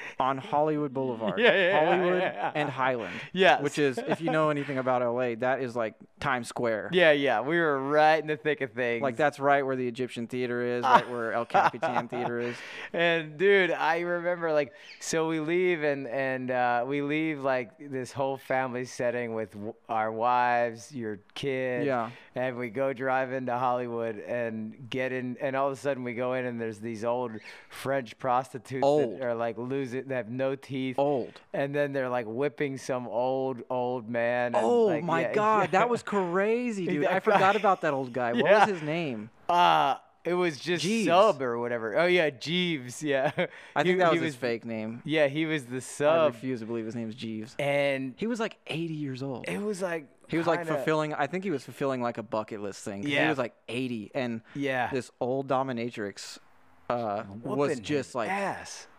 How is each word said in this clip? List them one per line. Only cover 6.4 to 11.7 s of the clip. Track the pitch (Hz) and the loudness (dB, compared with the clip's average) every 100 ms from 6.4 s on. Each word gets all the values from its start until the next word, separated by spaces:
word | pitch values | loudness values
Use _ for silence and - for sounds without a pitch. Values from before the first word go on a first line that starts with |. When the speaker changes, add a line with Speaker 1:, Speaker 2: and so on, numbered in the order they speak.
| 117 | -2
Speaker 1:
Square. | - 120 107 95 | -2 -2 -2 0
Speaker 2:
Yeah, | 180 160 | 4 6
yeah, | 147 139 110 | 6 4 2
we | 127 170 | 2 2
were | 160 135 | 2 0
right | 135 151 156 156 | 2 4 6 4
in | 151 | 0
the | 151 | -4
thick | 151 139 | -2 -2
of | 131 | -2
things. | 117 120 117 | -2 0 0
Speaker 1:
Like, | 135 117 | -2 2
that's | 147 139 | 0 2
right | 139 139 | 4 4
where | 135 131 | 2 -2
the | 123 | -2
Egyptian | 117 123 123 113 | -4 -6 -6 -6
theater | 127 123 120 | -4 -2 -2
is, | 120 123 | -2 0
right | 127 127 120 | 6 6 4
where | 120 113 | -6 -2
El | 117 117 | -4 2
Speaker 2:
<laughs> | 196 | 4
Speaker 1:
Capitan | 160 | 4